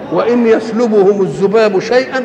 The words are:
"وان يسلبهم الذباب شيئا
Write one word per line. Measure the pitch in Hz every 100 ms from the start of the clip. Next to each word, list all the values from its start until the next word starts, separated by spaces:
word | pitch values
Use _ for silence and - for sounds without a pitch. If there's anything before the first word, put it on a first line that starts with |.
| -
"وان | 170 202 240 226
يسلبهم | 220 - 214 240 214 190 202
الذباب | 180 147 196 220 214 190
شيئا | - 247 262 262